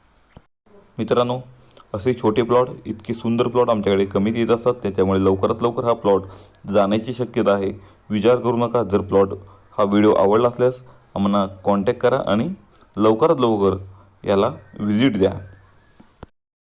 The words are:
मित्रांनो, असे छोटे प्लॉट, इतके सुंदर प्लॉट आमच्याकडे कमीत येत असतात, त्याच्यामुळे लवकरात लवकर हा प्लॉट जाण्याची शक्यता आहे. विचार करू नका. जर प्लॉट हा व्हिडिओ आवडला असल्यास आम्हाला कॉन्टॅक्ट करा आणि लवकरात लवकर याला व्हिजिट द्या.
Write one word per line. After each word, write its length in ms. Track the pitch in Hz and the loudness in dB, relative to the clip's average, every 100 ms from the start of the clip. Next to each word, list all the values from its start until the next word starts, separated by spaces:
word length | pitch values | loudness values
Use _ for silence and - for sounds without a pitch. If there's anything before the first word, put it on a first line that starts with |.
| _ _ _ - _ _ _ - _ - | _ _ _ -20 _ _ _ -20 _ -10
मित्रांनो, 420 | 110 120 123 127 - - _ - _ | -2 0 0 -4 -10 -20 _ -20 _
असे 200 | 104 127 | -4 -2
छोटे 280 | 120 113 104 | 0 0 0
प्लॉट, 260 | 117 123 127 - - | 2 2 0 -4 -12
इतके 280 | 101 - | -12 -10
सुंदर 340 | 113 117 117 120 | -6 -2 0 0
प्लॉट 220 | 123 120 | 0 2
आमच्याकडे 360 | 110 98 98 98 | 0 2 0 0
कमीत 280 | 98 104 117 | 0 -2 0
येत 140 | 113 | 0
असतात, 240 | 117 123 | 0 0
त्याच्यामुळे 500 | 120 101 98 95 95 | -2 -4 -2 0 2
लवकरात 380 | 98 95 104 110 | 2 2 0 0
लवकर 220 | 117 120 | -2 -2
हा 100 | 120 | -2
प्लॉट 280 | 117 104 98 95 - - - 95 | 0 2 2 0 -14 -20 -18 -2
जाण्याची 400 | 101 98 110 110 | 0 2 0 -2
शक्यता 400 | 120 117 120 101 | -6 -4 -2 0
आहे. 180 | 101 98 101 - _ - | 0 -2 -8 -16 _ -6
विचार 260 | 107 110 123 | 0 2 2
करू 220 | 117 120 | 2 -2
नका. 260 | 120 120 | 0 -2
जर 180 | 101 98 | 0 -2
प्लॉट 280 | 95 98 98 98 - - _ - | 0 2 2 -2 -14 -20 _ -2
हा 60 | |
व्हिडिओ 300 | 101 101 107 | 0 4 4
आवडला 340 | - 98 110 123 | 4 4 2 0
असल्यास 340 | 120 123 127 - - _ - | 0 -2 -2 -12 -20 _ -4
आम्हाला 300 | 101 101 98 | -2 0 -2
कॉन्टॅक्ट 560 | - 101 101 98 123 | -4 -2 -2 -2 -2
करा 200 | 123 131 - | 0 0 0
आणि 220 | 101 156 196 _ _ _ - | -2 -2 -8 _ _ _ 0
लवकरात 380 | 110 110 156 151 | 2 4 2 2
लवकर 380 | 120 107 98 92 - - - _ - | 0 2 0 0 -8 -20 -20 _ -2
याला 200 | 98 113 147 - - | 2 0 -2 -14 -6
व्हिजिट 380 | 104 104 131 95 | -2 2 2 2
द्या. 160 | 95 95 95 - _ _ _ _ _ _ - _ _ _ | 0 0 -12 -20 _ _ _ _ _ _ -20 _ _ _